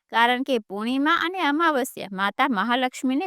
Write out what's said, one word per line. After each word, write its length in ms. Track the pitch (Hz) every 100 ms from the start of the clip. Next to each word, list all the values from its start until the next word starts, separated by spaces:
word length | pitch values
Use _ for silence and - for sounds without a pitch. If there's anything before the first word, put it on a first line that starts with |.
| _
કારણ 300 | 226 240 247
કે 160 | 277 240
પૂર્ણિમા 600 | - 196 226 262 294 339
અને 140 | 330 370
અમાવસ્યા 680 | 294 294 320 269 269 - 196
માતા 360 | 190 196 - 277
મહાલક્ષ્મીને 760 | 202 226 247 254 - 254 269